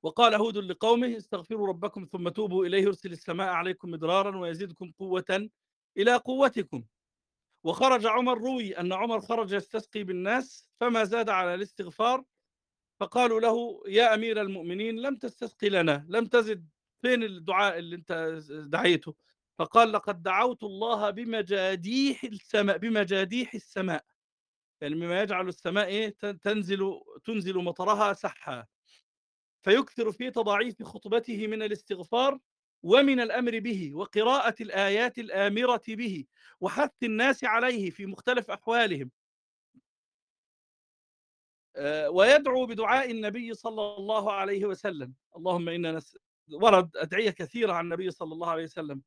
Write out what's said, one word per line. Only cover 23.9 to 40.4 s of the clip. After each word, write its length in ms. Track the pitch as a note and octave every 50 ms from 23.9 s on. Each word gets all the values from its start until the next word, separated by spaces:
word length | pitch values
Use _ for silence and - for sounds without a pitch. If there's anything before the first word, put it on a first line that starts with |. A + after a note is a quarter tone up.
| E3 D3+ _ _ _ _ _ _ _ _ _ _ _ _ _ _ _ _
يعني 140 | D3 C#3+ D3+
مما 280 | E3 E3+ E3+ F3 F3
يجعل 260 | A3 G3 G3+ F#3 F#3 F3+
السماء 380 | F3 - _ F3+ F3+ G3+ G#3
إيه؟ 220 | F3+ G3 G#3+ A3 G#3
تن-، 320 | G3+ _ - G#3 G3+ E3
تنزل، 600 | _ G3+ G#3+ G#3+ F#3+ F3 G3 F#3 G3 G3 F3+ - - - - - _
تنزل 340 | - A#3 G#3+ F3 F#3 F#3+ F3+
مطرها 540 | F3 F3 E3+ - F3+ G3+ G#3+ G3+ G#3+ G3+
سحا. 540 | G3+ - - F#3+ - - - - C3 A#2+ A2+ _ _ _ _ _ _ _ _ _ _ _ _ _ _ _ _ _ _ _
فيكثر 500 | _ F#3+ G#3 C4 C4+ - _ - A3+ G#3+
في 180 | G3 - B3 B3+
تضاعيف 520 | - A#3+ A3+ G#3 G3+ G3+ A#3 B3 G3 _
خطبته 640 | A3 - - G#3 _ G#3 G#3+ A#3 A#3 A#3+ A#3 G3+ A3
من 160 | G#3+ A3 A3
الاستغفار 760 | G#3+ G#3 G#3 G3+ _ _ G3+ F3+ E3+ _ A#3 A#3+ C4 C#4 C#4 C4+ _ _ _ _ _ _ _ _
ومن 380 | - E3 G#3 C4+ C#4 C#4 C4+ B3
الأمر 380 | A#3 A3 - B3 B3 A#3+ A3+ A3+
به 360 | G3 A#3+ A3 F#3+ F3 C#3+ C#3+
وقراءة 680 | D#3+ G3 - - G#3 A3 A#3+ C4 C#4 G#3+ A#3 - -
الآيات 560 | A3+ G3+ - G3 G3+ G3 G3 G#3+ A#3+ B3 B3 B3
الآمرة 640 | F3 D3+ - F#3+ G3 G#3 G#3 A3+ B3 B3+ B3 A3 _ -
به 360 | A3 G#3+ A#3+ A3 F#3+ D#3 C3 _ _ _ _ - - _
وحث 300 | F3+ - - B3 D4 C4+ _ _
الناس 420 | B3 A#3 A3 G#3+ A#3+ C4+ C4 - -
عليه 460 | A#3 G#3+ A3+ A#3+ B3+ B3 A3+ G3 F3
في 160 | D#3+ - G3+
مختلف 440 | F#3+ F#3+ - - B3 B3+ B3 G#3+ -
أحوالهم. 600 | G3+ - _ A3+ A#3 A#3+ A#3 G#3 F3 C#3 C3+ C3 _ _ _ _ _ _ _ _ _ _ _ _ _ B3+ _ _ _ _ _ _ _ _ _ _ _ _